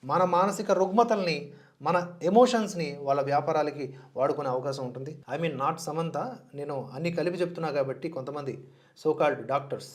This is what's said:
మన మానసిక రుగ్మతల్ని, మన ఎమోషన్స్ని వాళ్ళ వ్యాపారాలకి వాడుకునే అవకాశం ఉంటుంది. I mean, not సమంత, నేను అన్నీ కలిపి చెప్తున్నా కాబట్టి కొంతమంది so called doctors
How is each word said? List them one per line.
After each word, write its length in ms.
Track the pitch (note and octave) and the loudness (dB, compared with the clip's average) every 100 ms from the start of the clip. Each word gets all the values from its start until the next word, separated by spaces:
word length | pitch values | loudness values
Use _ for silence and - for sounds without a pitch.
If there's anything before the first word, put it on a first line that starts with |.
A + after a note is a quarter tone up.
మన 200 | B2+ D#3+ | 0 2
మానసిక 460 | F3+ F3 G3 G3 G3+ | 4 4 4 0 2
రుగ్మతల్ని, 800 | F#3 F#3+ G#3 A#3 G#3+ F3+ D#3 - - - _ | 4 4 4 4 4 2 -2 -6 -18 -20 _
మన 320 | C#3+ F3 F3 - | 2 2 0 -2
ఎమోషన్స్ని 760 | D#3 G#3 B3 A#3+ G#3 F3 D3+ C#3+ | 4 6 6 4 -2 -4 -4 -4
వాళ్ళ 200 | C#3 C#3 | 0 0
వ్యాపారాలకి 800 | C#3 C#3+ C#3 D#3 D3+ C#3+ C3+ - - - | 2 0 2 0 0 -2 -10 -10 -12 0
వాడుకునే 320 | C#3 C#3 C#3 | 0 0 -2
అవకాశం 360 | B2+ C#3+ C3+ | -2 -2 -4
ఉంటుంది. 400 | B2+ B2 C3+ D#3+ - D#3 | -8 -8 -12 -12 -8 -4
I 20 | |
mean, 160 | E3 | -2
not 220 | C3+ C#3 E3 | 0 -2 -2
సమంత, 400 | - D#3 E3 D3 A3+ B3 - | -6 -4 -4 -4 -6 -10 -14
నేను 360 | C#3 C#3+ C#3 B2 | -12 -6 -6 -8
అన్నీ 180 | C3+ E3+ | -6 -4
కలిపి 240 | E3+ E3 F3 | -2 -2 -2
చెప్తున్నా 340 | F3 E3+ E3 | -4 -2 -4
కాబట్టి 380 | C#3+ C#3 C3+ E3 | -2 -2 -4 -8
కొంతమంది 600 | C#3+ C3 D3 C#3 A2 - _ _ _ D#3 | -8 -8 -8 -8 -10 -14 _ _ _ -2
so 80 | |
called 260 | D#3 D3+ C3 | 2 2 0
doctors 440 | A#2 C#3 C#3 - - | -2 -4 -2 -10 -10